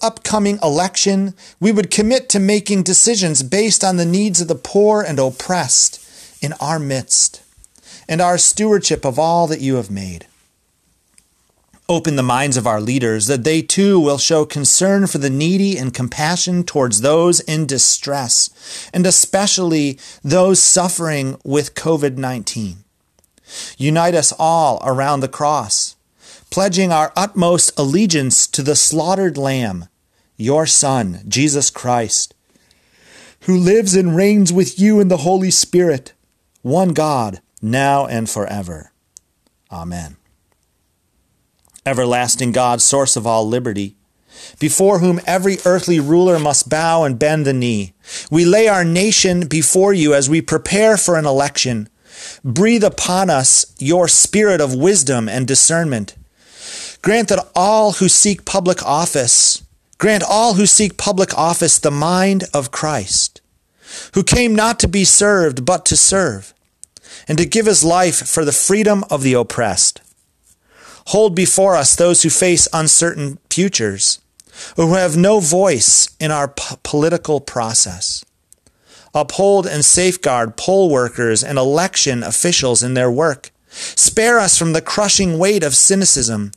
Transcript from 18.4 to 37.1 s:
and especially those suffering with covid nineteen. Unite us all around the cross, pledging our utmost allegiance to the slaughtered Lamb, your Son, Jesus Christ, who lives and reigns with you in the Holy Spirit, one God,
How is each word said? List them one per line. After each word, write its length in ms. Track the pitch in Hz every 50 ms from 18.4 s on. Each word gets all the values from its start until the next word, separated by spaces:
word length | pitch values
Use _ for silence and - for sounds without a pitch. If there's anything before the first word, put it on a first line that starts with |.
| - - - - - - - - - - -
and 120 | 175 180
especially 920 | 185 170 - - - - 190 202 196 - 185 185 175 160 156 147 139 135 - - - - - -
those 380 | 143 147 185 185 190 190 -
suffering 760 | - - - 185 175 185 175 - 170 160 151 143 135 135 135 - -
with 320 | 147 139 147 139 - -
covid 420 | - - 156 165 151 143 143 131 131
nineteen. 680 | 135 127 127 120 101 - - 117 110 95 87 95 101 _ _ _ _ _ _ _ _ _ _ _ _ - - - - - - -
Unite 380 | 131 147 156 165 170 175 175
us 180 | 165 143 - - -
all 420 | 160 160 165 165 160 139 117 - -
around 340 | 131 131 127 135 143 147 139
the 80 | 135 131
cross, 720 | - - 151 147 151 143 117 - - - - - - _ _ _ _ _ _ - - - _ _
pledging 440 | - 175 190 202 175 185 190 180 170
our 180 | 156 156 143 - -
utmost 600 | 190 208 - 196 180 170 175 160 - - - -
allegiance 720 | 147 135 139 190 220 202 165 151 131 131 - - - -
to 160 | - - 135
the 120 | 139 151
slaughtered 600 | - - - 151 160 156 175 190 190 196 180 147 139
Lamb, 520 | 139 135 135 131 123 107 92 87 85 - _ _ _ _ _ _ _ _ _ -
your 280 | 110 120 139 151 160
Son, 560 | 147 - - - 139 135 127 113 92 87 92 101 107
Jesus 420 | 110 123 143 151 139 143 131 -
Christ, 640 | - - - 123 123 120 113 101 - - - - _ _ _ _ _ _ _ _ _ _ _ _ _ _ _ _ - - - - _ _
who 160 | - - 185 180
lives 380 | 180 175 202 226 226 196 180
and 200 | 190 185 175 160
reigns 380 | 170 196 208 214 208 196 165 175
with 260 | 185 185 - - -
you 220 | 196 214 214 208
in 80 | 202 185
the 80 | 185 160
Holy 340 | 135 175 185 190 190 185
Spirit, 600 | 160 - - - - 180 180 170 151 127 - - - _ _ _ _ _ _ _ _ _
one 280 | - 120 139 175 190 180
God, 520 | 156 139 156 156